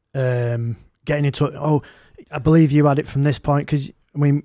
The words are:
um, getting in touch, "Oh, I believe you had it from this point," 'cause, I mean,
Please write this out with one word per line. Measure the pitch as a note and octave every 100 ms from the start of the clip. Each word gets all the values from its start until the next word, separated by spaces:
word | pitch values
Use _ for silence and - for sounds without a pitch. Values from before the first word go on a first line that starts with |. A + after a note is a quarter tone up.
| _
um, | C#3 B2+ B2 A#2+ A#2+ A#2 A#2 _ _ -
getting | D3 C#3+
in |
touch, | - C#3+ -
"Oh, | D3+ D3+ - - _ - -
I | D3
believe | B2 E3 D#3
you | D3 D3
had | C#3
it | -
from | C#3
this | C#3+ C3+
point," | - C#3+ C#3
'cause, | D3+ C#3 - _ D3
I |
mean, | C#3+ C#3+